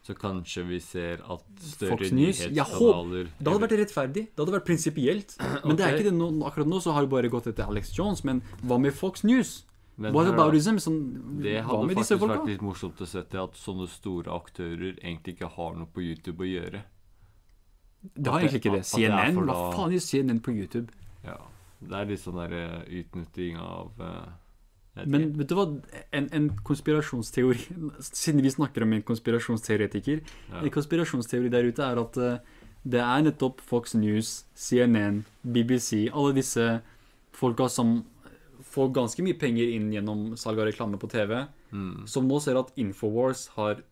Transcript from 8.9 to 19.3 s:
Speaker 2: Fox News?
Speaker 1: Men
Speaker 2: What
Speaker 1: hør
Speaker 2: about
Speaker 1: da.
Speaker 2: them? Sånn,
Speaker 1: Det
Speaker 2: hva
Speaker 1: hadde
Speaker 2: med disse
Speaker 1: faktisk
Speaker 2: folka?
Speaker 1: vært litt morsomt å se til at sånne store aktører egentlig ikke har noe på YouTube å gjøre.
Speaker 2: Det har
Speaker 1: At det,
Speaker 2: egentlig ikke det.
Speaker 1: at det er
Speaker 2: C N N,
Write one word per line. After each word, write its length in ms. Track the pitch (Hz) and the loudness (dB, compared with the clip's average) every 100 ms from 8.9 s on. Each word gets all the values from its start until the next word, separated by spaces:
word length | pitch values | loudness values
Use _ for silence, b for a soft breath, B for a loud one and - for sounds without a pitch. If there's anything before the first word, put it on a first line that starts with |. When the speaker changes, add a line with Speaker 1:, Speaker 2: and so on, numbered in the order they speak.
Speaker 2:
Fox 300 | 139 190 190 | 2 -4 0
News? 420 | 208 254 208 - - - - - | 4 4 2 -6 -18 -20 -20 -8
Speaker 1:
Men 160 | 107 | 2
Speaker 2:
What 120 | 143 175 | 4 6
Speaker 1:
hør 80 | |
Speaker 2:
about 200 | 170 156 | 6 8
Speaker 1:
da. 60 | 156 | 8
Speaker 2:
them? 140 | 170 214 | 6 2
Sånn, 600 | 160 160 135 131 120 147 | 2 -2 -2 -8 -8 -4
Speaker 1:
Det 180 | 101 107 | -2 -2
Speaker 2:
hva 140 | 113 107 | 0 0
Speaker 1:
hadde 120 | 147 | 2
Speaker 2:
med 80 | 190 | 2
disse 180 | 214 202 | 4 4
Speaker 1:
faktisk 40 | 214 | 4
Speaker 2:
folka? 120 | - | 2
Speaker 1:
vært 80 | 302 | -2
litt 140 | 202 | -2
morsomt 360 | 101 92 92 - | -4 -4 -8 -8
å 80 | 90 | -8
se 160 | 92 | -8
til 180 | 90 95 | -6 -6
at 100 | 92 | -6
sånne 340 | - - 92 90 | -8 -8 -6 -8
store 440 | - 104 90 85 | -8 -6 -6 -6
aktører 680 | 85 - - 87 85 92 92 | -8 -10 -10 -8 -6 -8 -8
egentlig 320 | 87 82 - 85 | -10 -10 -10 -10
ikke 120 | 85 | -12
har 240 | - 85 85 | -8 -8 -8
noe 100 | 82 | -10
på 80 | - | -6
YouTube 380 | 87 78 - 85 | -6 -6 -8 -6
å 80 | 92 | -4
gjøre. 340 | 92 87 98 101 - _ - - - _ _ _ _ _ _ 190 - | -4 -6 -10 -14 -20 _ -20 -20 -20 _ _ _ _ _ _ -20 -4
Speaker 2:
Det 120 | 131 | 0
har 80 | 147 | 2
Speaker 1:
At 20 | |
det, 80 | 160 | 2
Speaker 2:
egentlig 100 | 131 | 2
ikke 80 | 110 | 2
det. 20 | |
Speaker 1:
at 0 | |
det 60 | 98 | 0
er 40 | 95 120 | 0 2
Speaker 2:
C 80 | 110 | 4
N 60 | 98 | 4
N, 40 | 113 | 4